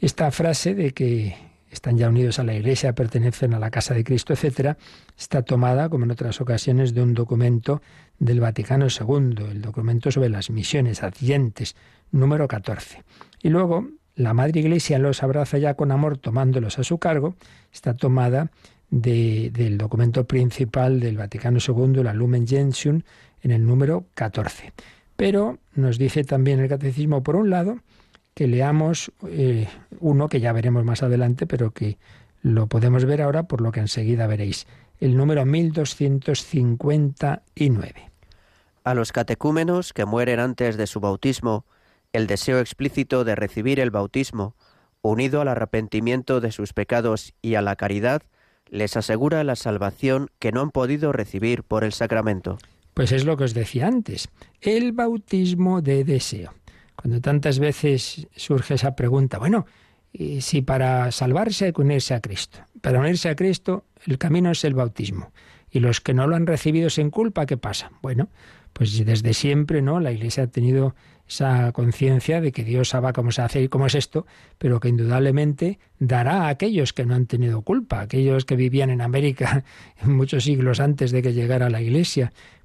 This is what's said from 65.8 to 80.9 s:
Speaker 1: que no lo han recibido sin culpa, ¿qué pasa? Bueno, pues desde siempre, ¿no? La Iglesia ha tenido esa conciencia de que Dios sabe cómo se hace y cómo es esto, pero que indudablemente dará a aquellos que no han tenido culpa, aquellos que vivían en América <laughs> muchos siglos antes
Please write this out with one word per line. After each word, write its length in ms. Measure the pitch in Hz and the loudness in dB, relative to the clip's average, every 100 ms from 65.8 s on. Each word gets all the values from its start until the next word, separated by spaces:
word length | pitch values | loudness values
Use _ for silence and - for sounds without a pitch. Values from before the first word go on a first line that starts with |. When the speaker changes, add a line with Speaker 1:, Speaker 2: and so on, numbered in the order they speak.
| 120 117 | 2 2
Speaker 1:
que 120 | - | 0
no 140 | 127 139 | 2 2
lo 80 | 165 | 2
han 100 | 170 | 2
recibido 440 | 156 156 160 165 | 0 2 2 2
sin 200 | 151 147 | 0 0
culpa, 360 | 202 226 185 143 | 0 -2 0 -2
¿qué 120 | 127 | -2
pasa? 340 | 107 101 - - | -4 -8 -10 -12
Bueno, 280 | 135 120 175 - - - - | -4 -2 -2 -6 -20 -20 -20
pues 300 | - 107 107 | -2 0 2
desde 300 | 110 113 113 | 2 2 2
siempre, 480 | 113 143 143 147 160 | 0 2 2 2 0
¿no? 180 | 135 165 | 2 0
La 120 | 151 | 0
Iglesia 320 | 113 113 - | -2 -4 -2
ha 40 | 127 | -2
tenido 480 | - 120 135 135 - _ _ _ | 0 2 2 2 -2 _ _ _
esa 400 | - 135 123 120 | -4 0 2 2
conciencia 720 | 117 120 - 135 131 - 165 | 0 0 2 2 2 2 0
de 100 | 156 | 0
que 140 | 127 113 | -2 -2
Dios 240 | 123 127 | 0 0
sabe 240 | 131 127 | 0 -2
cómo 180 | 123 120 | 0 -2
se 100 | 123 | 0
hace 200 | 120 139 | -2 0
y 60 | 131 | 0
cómo 180 | 135 135 | 2 2
es 80 | 147 | 2
esto, 300 | - - - - - _ | 0 -4 -6 -14 -20 _
pero 240 | 131 120 | 0 2
que 80 | 120 | 2
indudablemente 920 | 120 113 123 139 139 151 143 170 202 _ _ | 2 2 2 2 2 2 0 -4 -4 _ _
dará 460 | 131 123 120 190 | 0 2 2 0
a 60 | 160 | 0
aquellos 420 | 139 208 202 127 | 0 0 0 0
que 140 | - 120 | -2 0
no 100 | 123 | 0
han 100 | 123 | 0
tenido 360 | 120 120 113 | 0 0 -2
culpa, 400 | 107 247 233 104 | 0 -2 -2 -6
aquellos 420 | 101 131 135 135 | -4 0 2 2
que 140 | 131 131 | 0 0
vivían 320 | 127 135 135 | 2 2 0
en 100 | 123 | 0
América 640 | 120 135 147 127 127 139 - - | 0 0 0 0 0 0 -2 -14
<laughs> 200 | - _ | -20 _
muchos 400 | 143 135 135 135 | 2 2 2 0
siglos 380 | 123 139 127 117 | 0 2 2 2
antes 300 | 143 | 2